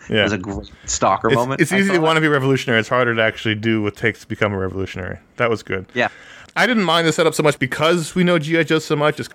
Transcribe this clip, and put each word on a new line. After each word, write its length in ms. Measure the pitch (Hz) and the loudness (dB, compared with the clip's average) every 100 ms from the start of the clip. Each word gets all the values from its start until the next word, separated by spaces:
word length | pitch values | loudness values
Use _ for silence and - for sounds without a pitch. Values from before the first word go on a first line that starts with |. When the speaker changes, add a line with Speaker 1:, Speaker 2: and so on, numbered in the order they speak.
| - | -4
Speaker 1:
Yeah. 120 | 110 | 0
Speaker 2:
It 20 | |
was 80 | 98 | 0
a 60 | 101 | -2
great 340 | 95 101 - - - | -6 -10 -12 -16 -8
Stalker 420 | - 110 95 113 | -2 0 2 2
Speaker 1:
It's, 80 | 127 | 2
Speaker 2:
moment, 240 | 127 139 | 0 0
Speaker 1:
it's 120 | 151 | 0
Speaker 2:
I 40 | 196 | 0
Speaker 1:
easy 100 | 196 | 2
to 60 | 180 | 2
Speaker 2:
thought. 80 | |
Speaker 1:
wanna 180 | 160 160 | 2 2
be 60 | 156 | 2
revolutionary. 500 | 143 135 131 - 113 | 2 2 0 2 0
It's 100 | 107 | 2
harder 240 | 127 120 | 0 0
to 80 | 113 | 2
actually 340 | 110 - 113 104 | 0 0 -4 -2
do 280 | 113 110 | 0 0
what 100 | 104 | -2
it 40 | - | -2
takes 220 | 113 - | -4 -4
to 60 | - | -8
become 260 | 107 104 | -2 -2
a 40 | 98 | -2
revolutionary. 640 | 95 95 92 90 90 95 _ - | -4 -4 -8 -8 -10 -12 _ -4
That 140 | 120 | -2
was 120 | 110 | -2
good. 220 | - 95 92 | -4 -8 -6
Speaker 2:
Yeah. 140 | 123 110 - - - - 160 | -4 -4 -4 -20 -20 -8 0
Speaker 1:
I 100 | 208 | 2
didn't 160 | 226 | 2
mind 240 | 170 165 165 | 2 2 2
the 60 | |
setup 200 | 156 160 | 2 0
so 100 | 151 | 2
much 140 | 156 - | 0 2
because 540 | 127 - 160 180 156 | -2 0 2 2 0
we 120 | 180 180 | 0 2
know 120 | 175 | 2
G 220 | 147 165 | 0 0
I 40 | |
Joe 160 | 156 160 | 2 0
so 140 | - 151 | 0 0
much. 240 | 151 143 | 0 -2
It's, 80 | 113 | -6